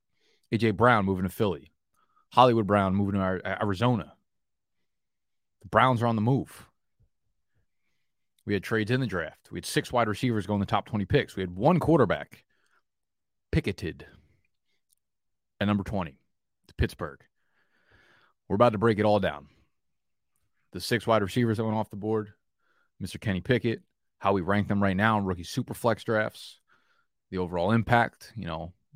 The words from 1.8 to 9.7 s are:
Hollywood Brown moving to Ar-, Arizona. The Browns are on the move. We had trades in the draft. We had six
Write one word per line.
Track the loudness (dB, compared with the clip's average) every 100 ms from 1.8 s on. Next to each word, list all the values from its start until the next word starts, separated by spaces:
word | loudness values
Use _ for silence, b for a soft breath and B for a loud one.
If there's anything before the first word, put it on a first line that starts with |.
| _ _ _ _ _
Hollywood | 4 6 6 2
Brown | 2 2
moving | 0 0
to | -2
Ar-, | -2 -4
Arizona. | -6 -4 -4 0 0 0 -4 -16 _ _ _ _ _ _ _ _ _ _ _ _ _ _
The | 0
Browns | 4 4 4
are | 2
on | 2
the |
move. | 2 0 -2 -12 -20 _ _ _ _ _ _ _ _ _ _ _ _ _ _ _ _ _
We | -4
had | -4
trades | -2 -2 0
in | -2
the | -2
draft. | -4 -6 -12 -16
We | -12
had |
six | -6